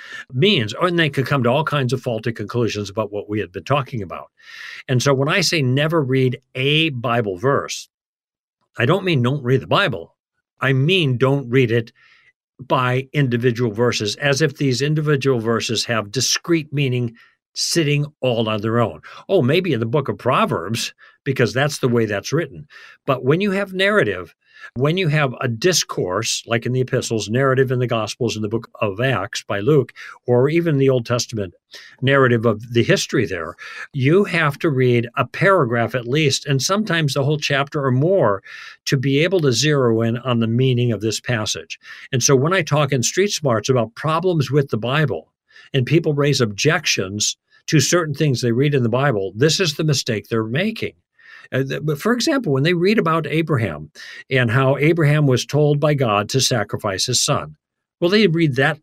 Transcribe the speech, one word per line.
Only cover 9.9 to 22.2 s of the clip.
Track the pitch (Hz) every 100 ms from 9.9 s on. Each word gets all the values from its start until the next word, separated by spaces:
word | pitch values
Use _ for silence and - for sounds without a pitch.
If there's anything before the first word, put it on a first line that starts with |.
| 90 82 _ _ _ _ -
I | 131
mean | 131 147 190 143 120
don't | 131 139 120
read | 135 113
it | 117 113 _ _ _ _ _ _ -
by | 123 143 123 127 135
individual | 147 127 117 123 113 120
verses, | 101 120 113 104 -
as | 143 139
if | 151 147
these | 139 120
individual | 147 156 151 139 135 120
verses | 113 113 117 107 -
have | 110 104
discrete | 131 - - - 165 147
meaning | 143 135 123 120 113 _ _ _ -
sitting | - 170 143 147 147 -
all | 127 117 110
on | 107
their | 110 120
own. | 101 80 - - -
Oh, | 190
maybe | 123 180 185
in | 117
the | 113
book | 147 -
of | 98
Proverbs, | 120 160 220 95 92 113 - - - _
because | 139 131 110
that's | 127 147 -
the | 127
way | 117 104
that's | 101